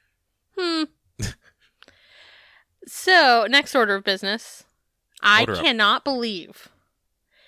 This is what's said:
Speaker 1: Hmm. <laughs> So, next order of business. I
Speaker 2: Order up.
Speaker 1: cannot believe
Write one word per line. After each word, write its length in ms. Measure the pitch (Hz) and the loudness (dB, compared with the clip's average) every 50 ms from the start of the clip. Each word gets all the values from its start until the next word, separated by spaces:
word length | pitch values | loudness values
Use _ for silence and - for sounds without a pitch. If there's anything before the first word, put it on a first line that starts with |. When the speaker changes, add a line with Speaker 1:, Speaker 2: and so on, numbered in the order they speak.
| _ _ _ _ _ _ _ _ _ _ - | _ _ _ _ _ _ _ _ _ _ -10
Speaker 1:
Hmm. 280 | 381 359 339 330 320 302 - _ _ _ _ _ - | -6 -6 -4 -4 -4 -6 -8 _ _ _ _ _ -12
<laughs> 60 | - - - _ _ _ _ _ _ _ _ _ _ _ _ _ _ _ _ - - - - - _ _ _ _ _ _ _ _ - | -12 -12 -12 _ _ _ _ _ _ _ _ _ _ _ _ _ _ _ _ -20 -20 -20 -20 -20 _ _ _ _ _ _ _ _ -20
So, 580 | - - - - 370 370 339 294 254 240 233 208 | -20 -16 -6 0 2 4 6 6 6 4 2 2
next 280 | 220 262 285 285 - - | 2 0 0 0 0 0
order 200 | 262 226 202 196 | 0 0 0 -2
of 80 | 196 196 | -4 -4
business. 600 | 202 190 185 196 196 214 226 - - - - - _ _ _ _ _ _ _ _ _ _ _ | -4 -6 -4 -6 -8 -8 -8 -10 -14 -20 -20 -20 _ _ _ _ _ _ _ _ _ _ _
I 200 | - 208 208 220 | 2 4 4 4
Speaker 2:
Order 120 | 240 233 196 | 2 0 -2
up. 60 | 170 330 | -2 -2
Speaker 1:
cannot 400 | 285 240 226 208 202 233 - - | -2 0 0 0 0 0 -2 -4
believe 680 | 285 269 247 233 226 202 170 - - - - - - _ _ _ _ _ _ _ _ _ _ _ _ _ _ _ | -6 -6 -4 -6 -8 -8 -10 -14 -18 -20 -20 -20 -20 _ _ _ _ _ _ _ _ _ _ _ _ _ _ _